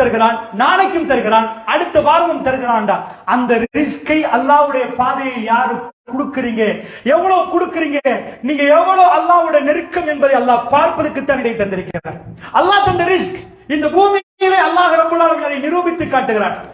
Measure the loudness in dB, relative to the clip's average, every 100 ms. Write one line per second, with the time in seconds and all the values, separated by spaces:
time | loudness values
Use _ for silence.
0 | 0 2 2 0 -8 0 2 2 2 0
1 | 0 0 2 2 2 -6 -4 -4 0 2
2 | 4 2 2 -2 -4 -4 -2 -2 0 -2
3 | -6 -10 -2 0 2 0 0 -2 -4 -4
4 | -2 0 0 0 4 4 4 0 -4 -2
5 | -2 -2 -6 -6 0 0 0 -4 -10 _
6 | -8 -6 -4 -4 -4 -2 -2 -2 -10 -8
7 | 0 2 2 0 0 -2 -2 -4 -4 -2
8 | -2 -2 -6 -10 -6 0 4 4 4 4
9 | 4 4 4 2 4 2 2 -2 -2 -4
10 | -4 0 2 2 2 0 2 2 2 -2
11 | -4 -4 -2 -2 -2 -4 -4 -4 -8 -10
12 | -10 -14 -18 -18 -2 0 4 2 2 0
13 | 0 0 -2 -8 -14 -20 -6 -2 0 2
14 | 2 2 -4 _ 2 2 2 2 4 2
15 | 2 2 2 0 -4 -4 -2 -2 -2 -4
16 | -2 -2 0 -2 -2 -6 -14